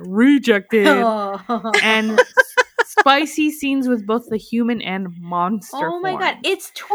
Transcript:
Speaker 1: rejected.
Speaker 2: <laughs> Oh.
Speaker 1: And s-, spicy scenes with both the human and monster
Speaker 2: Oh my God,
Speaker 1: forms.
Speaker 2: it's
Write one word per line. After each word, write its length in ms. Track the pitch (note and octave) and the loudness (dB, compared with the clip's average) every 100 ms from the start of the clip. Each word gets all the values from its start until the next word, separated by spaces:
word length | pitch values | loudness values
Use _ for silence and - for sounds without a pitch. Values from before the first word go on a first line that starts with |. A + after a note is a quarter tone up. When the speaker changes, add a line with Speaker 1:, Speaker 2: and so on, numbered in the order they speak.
| F3+ | -4
Speaker 1:
rejected. 800 | G3 C4 C#4+ A3 G3+ F#3+ A3 G3+ | 2 4 4 4 0 2 2 4
Speaker 2:
<laughs> 80 | G3+ A#3 G#3+ G3+ G3 - | 4 2 0 -4 -8 -6
Oh. 240 | A#3 G3 - | -6 -2 0
Speaker 1:
And 300 | G#3+ A3 A3 | 2 0 0
s-, 440 | A3 B4 - - - - - A4+ | 2 2 2 0 2 -2 -2 -2
spicy 640 | - C#4 C#4 D4+ - D4+ | 2 4 4 0 -2 -2
scenes 380 | D4+ C#4 C4+ B3+ | -2 -4 -2 0
with 180 | A#3+ G3+ | -2 -2
both 240 | A3+ A#3+ | -4 -2
the 80 | A3 | -8
human 460 | - A3+ A#3 A3+ | -4 -2 -2 -2
and 240 | - F#3+ F#3 F3 | -4 -6 -8 -10
monster 600 | E3+ F3 F3+ G#3+ - C4+ | -6 -2 -2 -4 -6 -6
Speaker 2:
Oh 180 | D#4+ F4 | -6 -4
my 100 | F#4 | -6
God, 220 | F#4 F4 | -4 -4
Speaker 1:
forms. 80 | A#3+ | -4
Speaker 2:
it's 280 | D4 F#4+ - - - | -4 -4 -8 -14 -4